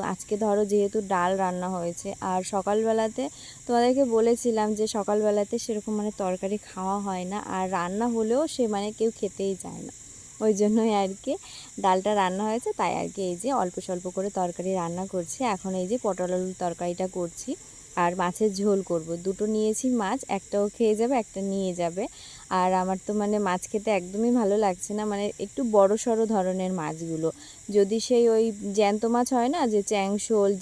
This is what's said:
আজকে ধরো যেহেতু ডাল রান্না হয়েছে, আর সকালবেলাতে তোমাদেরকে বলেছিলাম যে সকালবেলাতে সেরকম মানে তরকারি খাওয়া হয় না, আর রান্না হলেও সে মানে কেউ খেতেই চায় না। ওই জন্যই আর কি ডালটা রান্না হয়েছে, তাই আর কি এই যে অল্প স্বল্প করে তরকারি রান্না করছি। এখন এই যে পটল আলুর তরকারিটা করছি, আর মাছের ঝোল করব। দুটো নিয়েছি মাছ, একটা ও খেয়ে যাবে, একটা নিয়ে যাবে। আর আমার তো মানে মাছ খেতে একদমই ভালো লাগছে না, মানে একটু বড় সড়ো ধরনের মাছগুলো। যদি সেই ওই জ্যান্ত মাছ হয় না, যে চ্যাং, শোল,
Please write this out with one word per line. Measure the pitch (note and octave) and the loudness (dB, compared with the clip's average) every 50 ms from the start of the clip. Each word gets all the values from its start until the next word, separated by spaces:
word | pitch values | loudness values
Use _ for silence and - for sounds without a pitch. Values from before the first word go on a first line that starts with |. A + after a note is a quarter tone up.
| G3 F3+ | -4 -4
আজকে | F#3 - - - G#3+ G#3 | -4 -6 -6 -4 -4 0
ধরো | A3+ G#3+ G3+ G3+ G#3+ | 0 2 2 2 2
যেহেতু | G3+ G3+ G#3 G3+ G3+ - A3 G3+ F#3+ G3 | 2 2 2 2 2 0 -2 -2 0 0
ডাল | F3+ F3 F3+ F#3+ G3 | 2 2 2 2 2
রান্না | F#3+ F#3 F3+ F3+ F3+ F3+ | 0 0 -2 -2 -4 -4
হয়েছে, | F#3 F3+ E3+ E3+ F3 - - G3 G3 - | -4 -4 -4 -4 -6 -6 -8 -10 -8 -6
আর | - F#3+ F#3 F#3 F#3 - - | -4 -2 -2 -2 -2 -2 -2
সকালবেলাতে | G3 F#3 G3+ G#3 G#3+ A3 A3+ A3+ A3 A3 A3 A3 - C4 D4 - - - - - - - | -2 0 0 0 2 2 2 2 2 0 -2 -2 -4 -6 -6 -6 -10 -18 -20 -20 -14 -4
তোমাদেরকে | - A#3+ A#3 A#3+ B3 B3+ C4 C#4 B3 A3+ | 0 2 4 4 4 4 4 2 4 4
বলেছিলাম | A3+ A3 A#3 A#3 A#3 - B3 A3+ A3 G#3+ G#3+ A3 | 4 4 4 2 2 0 0 0 2 0 0 0
যে | G#3 G#3+ A3 | 0 -2 -2
সকালবেলাতে | - A3 G3 - G#3 G#3+ G#3+ G#3+ G#3 G#3 G#3 G#3 - A#3 | -2 -2 -2 0 0 2 2 2 2 2 0 0 -2 -6
সেরকম | - - A3+ G#3+ G3+ - G#3+ G#3 | -4 -4 -4 -4 -4 -4 -4 -2
মানে | G#3 G#3+ G#3+ - G#3 | -2 -4 -4 -2 -2
তরকারি | F#3 F#3 F#3 - G3 G3+ G#3 - - | -2 -2 -2 -2 -4 -4 -4 -6 -8
খাওয়া | - G3+ F#3 F#3+ G3 G#3 G3+ | -10 -6 -4 -2 -2 -2 -2
হয় | G3+ F#3+ F#3 F3+ F3+ | -4 -4 -4 -4 -6
না, | G3 G#3 - - - | -6 -6 -6 -6 -4
আর | F#3+ F#3 F#3 F#3+ F#3 | -4 -2 -2 0 -2
রান্না | E3+ F3+ F#3 G#3 A#3 B3 A#3 | -2 -2 -2 -2 0 0 0
হলেও | A3+ A3 A3 A#3 C4 D#4 D#4 | 0 0 2 2 2 0 0
সে | - - B3 A3 | 0 0 0 0
মানে | G#3 G3+ G3+ G#3+ A3 | 0 -2 -2 -4 -2
কেউ | - A3 A3+ A3+ - | 0 0 0 0 -2
খেতেই | - G3 - - F#3+ G3 G3 F3+ - | -6 -6 -4 -2 -4 -4 -4 -4 -8
চায় | - E3+ - - - | -12 -12 -12 -12 -14
না। | - - - - - - - - - - G#3+ | -14 -16 -20 -20 -20 -20 -20 -18 -8 0 2
ওই | A3 G#3+ | 2 4
জন্যই | F#3+ G#3 G#3 G#3+ A3+ A3 A3+ G#3+ G3+ | 4 4 4 4 4 4 4 4 2
আর | G3 F#3+ G3 G3 | 2 0 -2 -6
কি | - - C#4+ G4 - - - - - - - - G3+ | -6 -6 -6 -6 -6 -14 -18 -18 -18 -18 -8 -2 2
ডালটা | G3 F#3 F#3+ F#3+ G#3 G#3+ G#3 | 2 4 4 2 2 2 2
রান্না | F#3+ F#3 F3+ F#3+ G#3 A3 | 2 2 0 -2 -2 -2
হয়েছে, | A3 A#3+ - G#4+ G#4+ - | -2 -2 -2 -4 -2 0
তাই | G#3 F3 F3+ - | 0 0 0 -2
আর | F3 E3+ F3+ | -4 -4 -4
কি | - G3 F3+ | -4 -4 -4
এই | F3 F3 | -4 -4
যে | F#3 B3 C#4 A#3+ | -2 -2 0 0
অল্প | G3 F3+ F3+ - F#3 | 0 0 -2 -6 -6
স্বল্প | - F#3 F3 F3+ F#3 F3 | -4 -4 -4 -4 -6 -4
করে | - F#3+ G3+ G3+ G3 | -4 -4 -4 -2 -2
তরকারি | F#3 F3 E3+ - F3+ F#3 F#3+ | -2 -2 -2 -4 -4 -2 -2
রান্না | F#3 E3+ E3 E3+ F3+ F#3+ F#3+ - | -2 -2 -2 -4 -6 -6 -6 -4
করছি। | F#3 E3+ E3 - - C4+ A#3+ G3+ | -6 -6 -6 -6 -4 -2 -2 -2
এখন | F3+ - F#3+ F#3+ F#3 | -2 -4 -4 -4 -2
এই | F#3 F3+ | -2 -2
যে | A3 B3 - | -2 -2 -2
পটল | A3 F#3 F#3 F3+ F3+ F3+ | -2 -2 -2 -2 -2 -2
আলুর | F#3 F#3 F#3 F#3 - F#3 | -2 -2 -4 -4 -4 -4
তরকারিটা | F3 E3+ - F3 F3 F3 F3 F#3 F#3 F#3 F#3+ | -4 -4 -4 -4 -4 -4 -4 -4 -4 -4 -4
করছি, | F3 E3+ - - - - C#4 - - - - - - - - - F3 | -6 -6 -6 -10 -8 -8 -8 -8 -10 -20 -20 -20 -20 -10 -2 0 0
আর | F3 F3 F#3 | 0 0 0
মাছের | F3+ F3 F#3 - A3 G#3+ G3 F#3+ | -2 -2 0 0 0 0 0 0
ঝোল | G3+ G#3+ G3+ F#3+ F#3 - | 0 2 2 2 0 0
করব। | F3 E3+ D#3+ D#3+ E3+ E3+ F3 | -2 -4 -2 -4 -8 -6 -4
দুটো | F#3+ G3 - G#3 G#3+ | -4 -4 -2 -2 -2
নিয়েছি | A3 G#3+ G#3+ G#3+ A3 - - C4 B3+ A#3+ | 0 0 0 0 0 0 0 0 0 0
মাছ, | G#3 F#3+ A3 C4+ - - - G3 | 0 0 -2 -4 -4 -4 -4 -4
একটা | - - - G3+ | -4 -2 -2 0
ও | G3+ G#3 - | 0 0 0
খেয়ে | - A#3+ G#3+ G#3+ G#3 | 0 2 2 2 2
যাবে, | A3+ A#3+ C#4 B3+ G#3+ | 2 2 2 0 0
একটা | - - G3 G3 G3 | -2 -6 -6 -4 -2
নিয়ে | G3 G3 F#3+ F#3 F3 F3 | -2 0 -2 -2 -2 -2
যাবে। | F3 E3+ E3 F3+ A3 - - - - - - - - - F#3 F#3 | -2 -2 -2 -4 -6 -6 -8 -14 -20 -20 -20 -18 -8 -2 0 2
আর | F3+ F#3 F#3 F#3 | 4 4 4 2
আমার | F#3 F#3 F#3+ F#3 - | 2 2 -2 -2 -2
তো | - G#3 | -2 -2
মানে | G#3+ G#3 G3+ G#3 G#3 G#3 F#3+ | 0 0 2 2 2 2 0
মাছ | F3+ F#3 - - | 0 -2 -4 -4
খেতে | - G#3+ G3+ A3+ | -6 -4 0 0
একদমই | G#3+ F#3+ F3 F3+ F#3+ G3+ A3+ A#3+ A#3+ B3 | 0 0 0 -2 -2 0 2 4 4 4
ভালো | A3+ G3 G3+ G#3 | 4 4 4 4
লাগছে | G#3+ G3 F3+ F3+ - - G#3 | 4 2 0 -2 -4 -6 -4
না, | G#3 G#3+ | -4 -4
মানে | G#3+ G#3 G3+ G3+ G#3 - - - | -2 -2 -2 -2 -4 -4 -6 -8
একটু | G#3 - - C#4 A#3 G#3+ | -8 -6 -4 -2 2 6
বড় | G#3 G3 F#3+ G#3 A3+ | 6 6 6 6 2
সড়ো | - B3+ A3+ A3 A3+ | 0 0 0 2 2
ধরনের | G#3+ A3 G3+ F#3 F#3 F#3 F#3 F#3 F#3 F#3 | 2 2 2 0 0 0 -2 -2 -2 -2
মাছগুলো। | F#3 D#3 D3+ D#3+ D#3+ E3 E3 E3 D#3+ D#3 D#3+ - - - - - - - - G3+ | -2 -4 -4 -6 -6 -6 -6 -4 -2 -2 -2 -4 -4 -12 -20 -20 -18 -8 0 4
যদি | G#3 G3+ G3 G#3+ A3+ G#3 - | 4 4 4 2 -2 0 2
সেই | B3+ A#3 A#3+ A#3 | 4 6 6 6
ওই | A3+ A3 A3+ A3+ G#3+ G3+ G#3 G3+ G3 G#3 | 6 4 4 2 0 -4 -6 -4 2 2
জ্যান্ত | G#3+ G3+ G#3 G#3+ A#3 A3+ A#3 | 4 4 4 2 2 2 2
মাছ | A#3+ B3 A#3+ C4 | 2 2 2 2
হয় | B3 A#3 A#3+ D4 | 2 2 2 2
না, | F4+ D4+ A#3+ G#3+ | 2 2 2 2
যে | G#3 G3+ - | 2 2 2
চ্যাং, | A3 G3+ G3 G3 G3+ G#3 | 0 0 2 0 0 -2
শোল, | - - A3+ G#3+ G3+ G3 G3+ F#3+ | 0 2 2 4 4 4 2 0